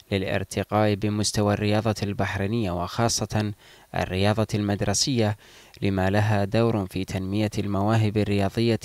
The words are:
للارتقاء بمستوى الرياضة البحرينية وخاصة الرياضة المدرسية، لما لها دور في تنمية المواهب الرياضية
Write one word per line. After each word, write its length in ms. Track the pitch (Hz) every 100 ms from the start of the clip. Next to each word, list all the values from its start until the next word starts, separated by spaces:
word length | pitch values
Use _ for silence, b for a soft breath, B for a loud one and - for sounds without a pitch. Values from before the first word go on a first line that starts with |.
| -
للارتقاء 840 | 98 95 101 95 - 95 104 107 101
بمستوى 580 | 104 104 101 - 104
الرياضة 420 | 101 104 107 113 104
البحرينية 800 | 101 98 95 98 98 117 98 87
وخاصة 680 | 87 - 117 - 110 107 107 - B B B 87
الرياضة 520 | 90 92 101 107 -
المدرسية، 840 | 104 101 98 101 98 - 123 107 104 B B B B
لما 280 | 101 95 95
لها 360 | 101 107 104 98
دور 400 | 110 117 110 95
في 200 | - 95
تنمية 460 | 98 92 101 107 -
المواهب 600 | 101 98 101 110 107 101
الرياضية 640 | 101 101 95 113 117 110